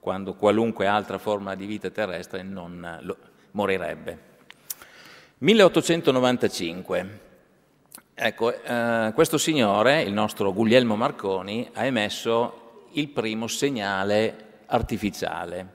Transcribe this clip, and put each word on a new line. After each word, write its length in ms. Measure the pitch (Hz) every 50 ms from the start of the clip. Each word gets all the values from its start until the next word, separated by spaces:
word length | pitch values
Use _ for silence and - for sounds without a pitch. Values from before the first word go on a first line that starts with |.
quando 340 | - - 95 95 98 98 95
qualunque 520 | - - 104 101 110 113 117 110 - 98
altra 300 | 98 101 107 101 - 95
forma 380 | 92 - 107 104 101 101 98 98
di 100 | 92 95
vita 240 | 101 107 104 - 92
terrestre 540 | - - 107 95 87 82 90 - - 95
non 560 | 92 95 98 95 87 87 87 87 87 85 82 80
lo, 160 | 65 87 98 - - - _ _ _ _
morirebbe. 640 | _ 101 104 98 95 95 85 80 78 76 - - 87 - - - - _ _ _ - _ _ _ - - - - - - - - - - - _ _ _
Milleottocentonovantacinque. 1800 | 127 156 220 226 196 170 - 170 - - 170 170 - - 131 127 127 123 123 123 - 101 - - 95 85 85 92 92 - 92 87 92 95 104 104 - - - _ _ _ _ _ _ _ _ _ _ _ - - _ _ _
Ecco, 460 | - 123 113 107 - 117 117 113 -
eh, 500 | - - 120 120 117 117 117 113 113 110 110
questo 240 | - 160 160 - 143
signore, 640 | - - 160 147 117 104 98 104 107 123 143 160
il 100 | 135 95
nostro 400 | 101 104 113 - - - 104 98
Guglielmo 420 | 92 98 113 110 113 127 127 117 107
Marconi, 760 | 104 120 143 - - - 98 95 92 90 98 104 113 123 -
ha 140 | - - 110
emesso 960 | 135 131 113 104 104 - - - 117 113 117 120 - - - - - - - - -
il 160 | - - 151 147
primo 380 | - - 110 110 110 110 113
segnale 1120 | 113 - - 139 143 139 117 101 101 98 95 95 98 104 107 110 110 - - - - - - -
artificiale. 1040 | - - 120 113 - 120 98 - 101 - - - 82 82 82 87 87 87 90 92 95 -